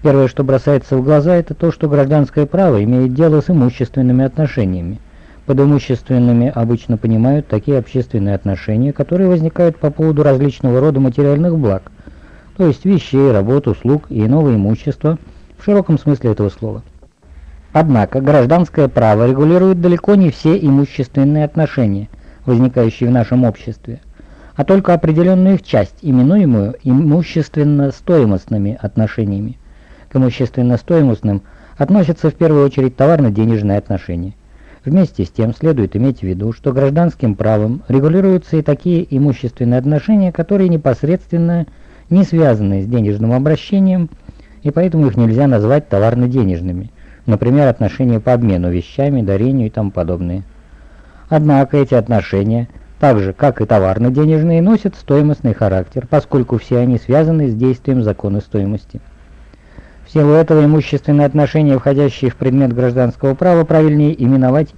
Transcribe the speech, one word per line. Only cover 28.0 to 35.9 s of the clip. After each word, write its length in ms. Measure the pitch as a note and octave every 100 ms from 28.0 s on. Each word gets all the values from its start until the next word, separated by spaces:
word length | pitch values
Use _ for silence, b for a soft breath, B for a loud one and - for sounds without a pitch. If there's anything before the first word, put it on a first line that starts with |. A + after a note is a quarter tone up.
| - E3+ A2+ F#2+ - A2 G2+ A#2+
отношениями. 760 | G#2 - A2 - G#2 G2+ G#2+ B2 b b b b b
К 60 | C3+
имущественно-стоимостным 1300 | B2+ - B2+ - B2 A#2+ - E3 C#3 G#2+ G#2+ G2 b b b -
относятся 540 | C#3+ G3+ D#3+ D#3+ D#3
в 20 |
первую 320 | - E3 D3 C#3
очередь 300 | C3 C3 -
товарно-денежные 840 | C#3 E3 B2 G2+ A2 A2 G#2 G2+
отношения. 560 | - F#2+ - F2 F#2 - b b b b C3+
Вместе 400 | F3 E3+ - F2+
с 40 |
тем 220 | - A2+ A#2
следует 400 | D#3+ C#3+ G2+